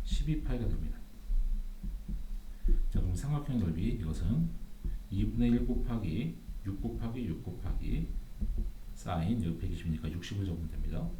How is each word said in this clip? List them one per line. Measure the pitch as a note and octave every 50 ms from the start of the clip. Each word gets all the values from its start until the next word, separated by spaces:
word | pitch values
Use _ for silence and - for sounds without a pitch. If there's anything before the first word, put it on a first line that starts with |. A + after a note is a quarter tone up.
| -
십이 | - - - D3 D3 D#3 C#3+ -
파이가 | - C3 A#2+ A2 G2+
됩니다. | - - E2 - - - - - - - - - - - - - - - - - - - - - - - - - - - - - - - - - - - - - - - - -
자, | - -
그럼 | - F#2 F#2
삼각형의 | F2+ - C#3 D3 C#3+ - - C3 A#2+ G2
넓이, | E2+ D#2+ D#2+ F#2+ A2+ A#2+
이것은 | - - D#2 D#2+ - - F2 A2 D3+ E3 E3 E3 - - - - - - - - - - -
이분의 | G2 F#2+ G#2+ G#2+ G#2+ A#2 A#2+ A#2+
일 | A#2+ A#2+ B2
곱하기 | A#2+ A#2 - - - A2+ A2+ G#2 - - G2+ C#3 E3 E3 - - - - - - G2
육 | G2 -
곱하기 | - A#2 - - A#2 A2+ A2+ B2+ A#2+
육 | G2+ D#2+ - -
곱하기 | - - - - - - - - - A2+ D3+ E3 - - - - - - - - - - - - - - - - - -
사인, | - - - F#2 E2+ E2 F2+ A#2+ A#2+ F#2+
여기 | E2+ E2 -
백이십이니까 | - F2+ E2+ E2 - E2+ D#2+ D2+ - D#2
육십을 | D2 F2 - - G#2 G2+ G2
적으면 | F#2 E2+ E2 D#2+ D#2
됩니다. | - - D#2+ D#2+ E2 E2+ E2 E2+ F2 F2